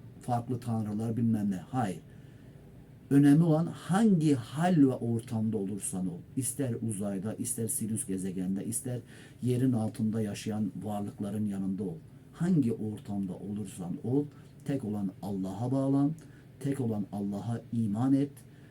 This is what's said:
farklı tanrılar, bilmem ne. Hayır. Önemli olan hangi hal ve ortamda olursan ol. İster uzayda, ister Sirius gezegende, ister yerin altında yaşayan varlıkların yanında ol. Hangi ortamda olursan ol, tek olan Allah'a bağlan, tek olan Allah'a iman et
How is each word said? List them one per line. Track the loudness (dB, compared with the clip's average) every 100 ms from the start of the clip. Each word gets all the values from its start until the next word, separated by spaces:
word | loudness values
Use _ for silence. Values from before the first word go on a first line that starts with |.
| -20 -14
farklı | -2 -2 -2 -4
tanrılar, | -2 -2 -2 -2 -2 2
bilmem | 2 2 2
ne. | -2
Hayır. | -4 -2 -2 -4 -10 -20 -20 -20 -20 -20 -20 -20 -20 -16 2
Önemli | 6 8 8
olan | 8 4 2
hangi | -4 0 4 6 6 6 2
hal | 0 0 4 6
ve | 6
ortamda | 4 0 -2 0 0 0 0
olursan | -2 -4 -6 -4 -4
ol. | -6 -8 -4
İster | -4 -2 -4 -2 -4
uzayda, | -2 -4 -4 -4 -4
ister | -6 -4 -4
Sirius | -2 -2 -4 -4
gezegende, | -4 -4 -4 -2 -2 -2
ister | -6 -4 -6 -8 -18 -20 -6
yerin | 0 2 2
altında | 2 0 0 0 0
yaşayan | -2 -4 -4 -2 -2 -4
varlıkların | -6 -6 -6 -6 -6 -2 -2
yanında | -2 -4 -2
ol. | -4 -6 -14 -20 -18
Hangi | -4 2 4 4
ortamda | 0 -4 -6 -6 -4 -4
olursan | -6 -8 -8 -8 -8 -8 -6
ol, | 0 0 0 -8 -20 -16 -4
tek | -4 -2
olan | -4 -4 -6
Allah'a | -6 -4 -4 -4 -2
bağlan, | 0 2 4 2 0 -12 -20 -20 -8
tek | -4 -2
olan | -2 -2 -4
Allah'a | -4 -4 -4 -4 -6 -4
iman | -2 0 2 4
et | 4 2 -4 -20 -20 -20